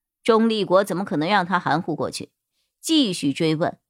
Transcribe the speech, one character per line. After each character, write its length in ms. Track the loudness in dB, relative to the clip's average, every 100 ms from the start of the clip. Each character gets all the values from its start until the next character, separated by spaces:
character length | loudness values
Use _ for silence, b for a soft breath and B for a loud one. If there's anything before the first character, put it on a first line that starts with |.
| _ _
钟 240 | 2 2 2
立 160 | 0
国 220 | 2 2 2
怎 100 | -2
么 80 |
可 140 | -4 -2
能 100 | 0
让 180 | 0 2
他 140 | -2
含 220 | 0 -2
糊 120 | -2
过 160 | -4 -6
去？ 220 | -8 -14 _ _ _ _ _
继 320 | 0 2 2
续 220 | 0 -4
追 240 | 0 0 0
问， 200 | -2 -6 _